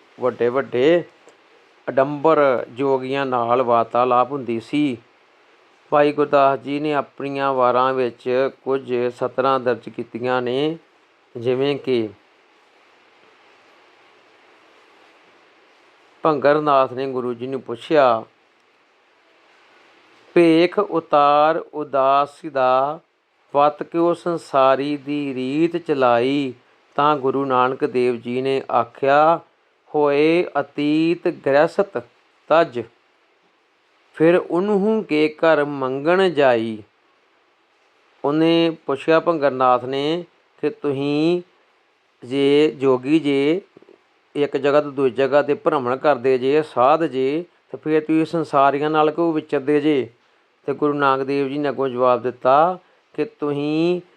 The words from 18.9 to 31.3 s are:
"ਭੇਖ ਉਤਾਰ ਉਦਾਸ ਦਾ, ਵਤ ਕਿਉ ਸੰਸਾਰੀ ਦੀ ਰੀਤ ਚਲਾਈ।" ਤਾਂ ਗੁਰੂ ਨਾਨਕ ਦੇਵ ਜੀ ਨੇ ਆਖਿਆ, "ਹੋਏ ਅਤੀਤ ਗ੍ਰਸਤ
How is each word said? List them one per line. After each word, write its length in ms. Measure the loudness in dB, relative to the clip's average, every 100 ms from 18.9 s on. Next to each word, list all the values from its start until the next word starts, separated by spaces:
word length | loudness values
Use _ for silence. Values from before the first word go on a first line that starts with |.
| _ _ _ _ _ _ _ _ _ _ _ _ _ _
"ਭੇਖ 440 | 2 4 4 2 0
ਉਤਾਰ 840 | -4 -4 0 2 4 4 2 0 -6
ਉਦਾਸ 560 | -12 -6 0 2 2 0 -6 -8
ਦਾ, 480 | -2 2 2 0 -6 _ _ _ _ _ 2
ਵਤ 260 | 2 0
ਕਿਉ 320 | -6 -2 0
ਸੰਸਾਰੀ 800 | 0 -4 -6 -2 2 4 2 -2 -6
ਦੀ 380 | -6 -6 -6
ਰੀਤ 420 | -6 -4 0 -2 -2
ਚਲਾਈ।" 800 | -4 0 2 2 2 0 -4 -8 _ _ _
ਤਾਂ 220 | 0 0 2
ਗੁਰੂ 280 | 0 -2
ਨਾਨਕ 400 | 0 2 0 0
ਦੇਵ 320 | -4 0 -2 -2
ਜੀ 260 | -6 -6
ਨੇ 200 | -2 -4 -2
ਆਖਿਆ, 680 | -2 -2 -2 2 4 4 2 _ _ _ _ _
"ਹੋਏ 520 | 0 0 2 2 2 0 -4
ਅਤੀਤ 680 | -6 -4 -2 0 0 0
ਗ੍ਰਸਤ 720 | -4